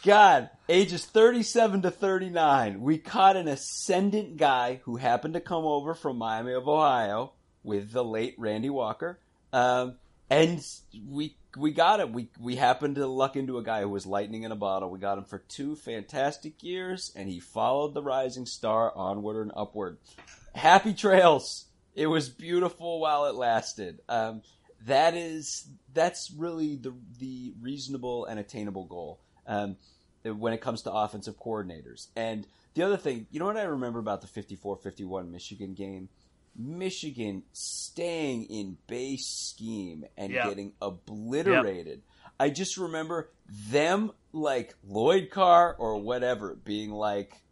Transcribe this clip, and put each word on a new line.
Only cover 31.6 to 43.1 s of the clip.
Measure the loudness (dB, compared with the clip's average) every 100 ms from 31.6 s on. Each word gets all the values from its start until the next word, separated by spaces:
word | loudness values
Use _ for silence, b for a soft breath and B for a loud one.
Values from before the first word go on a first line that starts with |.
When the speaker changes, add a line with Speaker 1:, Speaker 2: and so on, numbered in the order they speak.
| -8 -12 -18 -20 -14
Speaker 1:
And | -8 -6 -6 -12 b b
the | -2
other | 0 0
thing, | -2 -6 -8
you | -6
know | -4
what | -2
I |
remember | -4 -4 -4 -6
about | -6 -6
the | -8
fifty-four | -14 -14 -12 -10 -8
fifty-one | -10 -12 -10 -8 -10
Michigan | -14 -16 -14 -12
game? | -10 -12 -12 -16 _ _ _ _ -14
Michigan | -12 -8 -8 -8 -12 -8 -8 -8 -12
staying | -14 -12 -10 -12 -8 -6 -4 -4 -4
in | -6 -8 -10 -12 -12
base | -8 -6 -8 -8
scheme | -8 -10 -10 -10 -8 -10 -12 -16 -12
and | -6
Speaker 2:
Yeah. | -2 -2
Speaker 1:
getting | -4 -12 _
obliterated. | -10 -8 -16 -12 -6 -2 4 4 2 -4 -10 -14
Speaker 2:
Yep. | _ _ -20 _
Speaker 1:
I | 0
just | 0 -6 -4
remember | -6 -6 -6